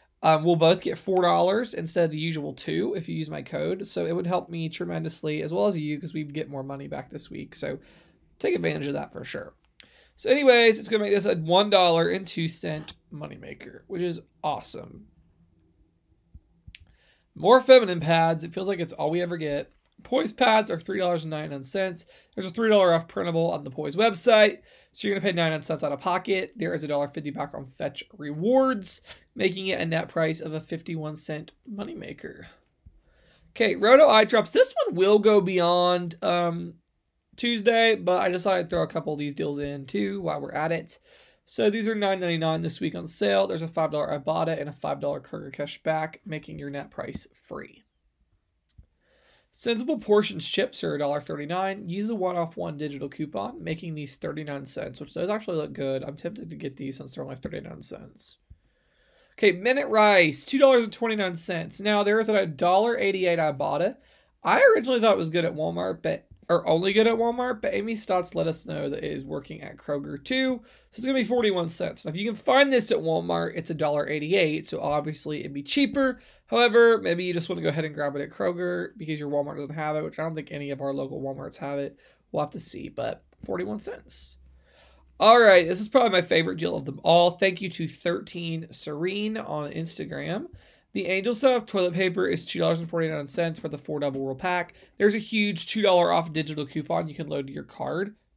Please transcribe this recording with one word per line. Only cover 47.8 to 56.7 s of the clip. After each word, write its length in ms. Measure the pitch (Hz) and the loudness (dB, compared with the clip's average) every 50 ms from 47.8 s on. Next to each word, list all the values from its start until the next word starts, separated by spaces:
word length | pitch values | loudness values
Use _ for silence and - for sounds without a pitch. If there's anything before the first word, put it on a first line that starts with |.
| _ _ _ _ _ _ _ _ _ _ _ _ _ _ _ _ _ _ _ - - _ _ _ _ _ _ _ _ _ _ _ _ _ | _ _ _ _ _ _ _ _ _ _ _ _ _ _ _ _ _ _ _ -20 -20 _ _ _ _ _ _ _ _ _ _ _ _ _
Sensible 460 | _ - - 240 233 220 247 277 311 220 | _ -8 -4 -2 -2 -2 0 -2 -2 -4
Portions 500 | - - 208 208 208 - 196 165 - - | 0 4 4 4 4 2 -4 -8 -8 -4
chips 340 | - - 190 - - - - | -2 -2 -2 -2 -4 -6 -4
are 120 | 165 147 | -4 -2
a 40 | 143 | -2
dollar 200 | 147 139 147 147 | -2 -2 -2 -4
thirty-nine. 720 | 151 - 156 147 147 147 175 185 190 190 196 208 208 170 | -4 -6 -8 -8 -6 -6 -4 -4 -2 -4 -4 -6 -8 -8
Use 180 | 170 196 208 220 | -6 -4 -4 -4
the 80 | 233 | -2
one 220 | 202 185 180 180 175 | -2 -2 -2 0 -2
off 180 | 170 165 - | -2 -4 -4
one 220 | - 175 165 156 143 | -6 -8 -8 -6 -6
digital 320 | 151 147 143 139 147 139 | -8 -8 -8 -8 -10 -10
coupon, 520 | - - 156 147 - 190 202 240 254 330 | -8 -8 -8 -8 -6 -6 -8 -8 -8 -10
making 340 | 160 - 165 165 202 170 156 | -8 -8 -8 -8 -8 -10 -10
these 200 | 151 147 139 - | -10 -10 -12 -12
thirty-nine 500 | - - 151 147 151 151 147 143 139 139 | -10 -10 -8 -8 -8 -8 -8 -10 -10 -10
cents, 360 | - - - - - 127 - | -10 -10 -8 -8 -10 -10 -14
which 120 | 147 - - | -16 -12 -6
does 160 | 160 170 190 | -6 -4 -4
actually 280 | 208 214 214 - 175 156 | -4 -4 -4 -4 -4 -4
look 160 | 151 147 139 | -4 -6 -6
good. 300 | - 139 135 135 135 156 | -6 -4 -4 -4 -4 -6
I'm 120 | - 147 | -8 -12
tempted 340 | - - 170 214 - - 165 | -10 -10 -10 -10 -10 -12 -14
to 60 | 160 | -14
get 220 | 147 156 139 | -12 -12 -12